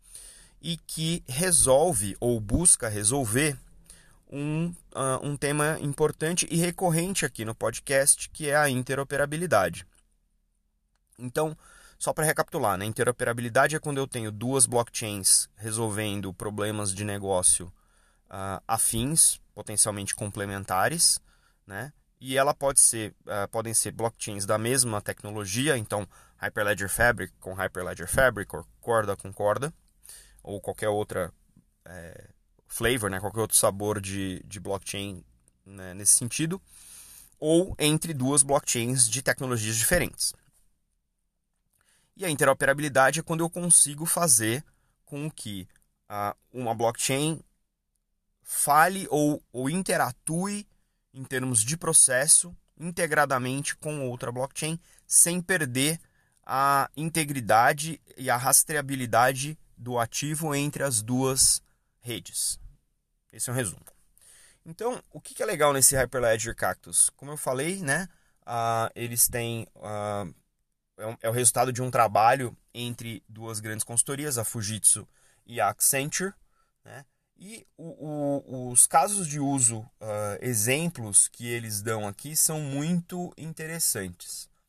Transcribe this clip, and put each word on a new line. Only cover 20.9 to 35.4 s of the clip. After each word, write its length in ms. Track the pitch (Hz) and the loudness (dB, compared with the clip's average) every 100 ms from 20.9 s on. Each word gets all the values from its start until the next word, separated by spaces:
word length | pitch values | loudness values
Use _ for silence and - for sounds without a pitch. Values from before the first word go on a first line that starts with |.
| 165 - - _ _ _ _ | 2 2 2 _ _ _ _
né? 300 | - 101 135 - _ _ | -16 -12 -12 -16 _ _
E 180 | 127 131 | -4 0
ela 160 | 139 | 2
pode 260 | 151 139 139 | 2 0 4
ser, 340 | - 113 107 - - | 4 2 -4 -10 -8
ah, 200 | 104 101 | -6 -4
podem 260 | 113 110 | -4 -2
ser 180 | 110 107 | -2 -2
blockchains 540 | 98 113 - - 101 101 | -2 -4 -4 -10 -6 0
da 120 | 107 | 0
mesma 420 | 113 139 123 107 | 2 2 0 0
tecnologia, 760 | - 98 104 107 101 110 147 131 | -6 -10 -8 -8 -6 -2 0 0
então 280 | 104 107 - - _ - | -2 -6 -8 -16 _ -8
Hyperledger 540 | 104 - 104 104 95 | -6 -2 0 0 -2
Fabric 440 | - 120 107 90 - | 2 4 2 -4 -10
com 140 | - | -12
Hyperledger 560 | 95 92 90 90 90 87 | -6 -6 -4 -8 -8 -4
Fabric, 440 | - 131 104 92 | 2 2 2 -8
ou 120 | 78 - _ | -10 -12 _
Corda 340 | - 113 104 98 | 0 0 2 -4
com 160 | 98 | -6
Corda, 420 | 95 104 107 143 - _ _ - - - _ | -2 0 0 -4 -10 _ _ -20 -20 -20 _
ou 160 | - 101 | -14 -12
qualquer 300 | - 92 107 | -10 -4 -2
outra, 420 | 104 104 95 87 - _ _ _ _ - | -2 -2 -4 -6 -10 _ _ _ _ -20
é, 440 | 90 85 - - _ _ _ - | -18 -18 -20 -20 _ _ _ -14
flavor, 420 | - 117 131 104 | -2 0 0 -2
né? 120 | 95 | -4
Qualquer 180 | 101 113 | -6 -4
outro 160 | 90 - | 2 4
sabor 460 | 113 98 104 104 | 2 2 -2 -4
de, 400 | 95 98 95 90 | -4 -6 -6 -6
de 160 | - 101 | -12 -12
blockchain, 640 | 90 98 - 104 101 90 - _ | -6 -6 -6 -8 -8 -10 -16 _